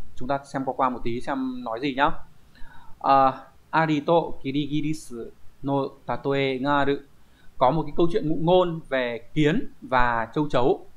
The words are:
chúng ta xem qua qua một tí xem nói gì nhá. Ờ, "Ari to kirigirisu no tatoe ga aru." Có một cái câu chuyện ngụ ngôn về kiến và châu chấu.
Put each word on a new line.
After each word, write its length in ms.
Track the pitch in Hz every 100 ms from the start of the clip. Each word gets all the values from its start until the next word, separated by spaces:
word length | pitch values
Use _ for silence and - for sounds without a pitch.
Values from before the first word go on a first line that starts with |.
| - -
chúng 120 | 127
ta 120 | 139 -
xem 120 | 143 131
qua 80 | 127
qua 120 | 131
một 100 | 120
tí 180 | 117 117
xem 420 | 127 135 131 127
nói 160 | 120 113
gì 140 | 143 127
nhá. 160 | 147 - - - - - - - - -
Ờ, 340 | - 139 135 131 - - _
"Ari 300 | 156 160 151
to 140 | 147 170 - -
kirigirisu 720 | 135 139 139 147 147 156 - 117 107 - - -
no 100 | 139 139 139 - -
tatoe 520 | 120 143 139 135 131
ga 200 | 139 143
aru." 180 | 139 139 - - - _ - -
Có 140 | 127
một 120 | 160
cái 100 | 151 156
câu 100 | 170
chuyện 180 | 208 156
ngụ 80 | 151
ngôn 380 | 165 180 180 165 -
về 400 | 131 123 117 -
kiến 340 | - 147 214 - -
và 460 | 123 127 123 117 113
châu 160 | - 147
chấu. 360 | 139 123 - -